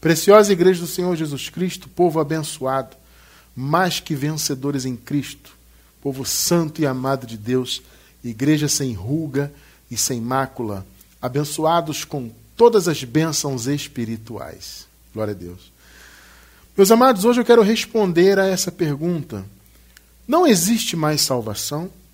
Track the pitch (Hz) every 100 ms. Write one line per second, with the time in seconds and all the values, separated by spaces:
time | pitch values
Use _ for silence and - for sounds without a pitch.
0 | - 160 - 208 202 185 175 180 170 -
1 | 180 170 156 139 - - 180 - - -
2 | 175 160 147 160 151 - 131 135 127 -
3 | _ - - - _ - 135 160 185 -
4 | - 147 143 156 - 135 139 139 127 120
5 | 113 143 131 - - _ _ _ _ _
6 | 143 135 127 - - 175 160 160 147 127
7 | 131 135 120 113 107 127 127 - - _
8 | _ _ 120 110 139 151 147 - 135 107
9 | 98 151 156 131 143 143 - _ _ 117
10 | - 127 117 131 131 - 113 98 95 -
11 | _ _ 127 131 147 - 156 170 156 143
12 | - 147 117 - - - 233 220 175 147
13 | 123 131 160 147 147 131 117 143 - -
14 | 113 113 110 110 69 - - - - _
15 | _ 107 107 98 87 90 - _ _ -
16 | - - - - - _ _ - 196 226
17 | 262 214 214 247 240 240 208 220 - 226
18 | 196 170 190 196 190 185 185 175 165 143
19 | 170 170 147 104 98 - _ _ _ -
20 | _ _ - 302 349 196 175 233 - 170
21 | 151 151 - 127 110 104 - 147 180 -
22 | _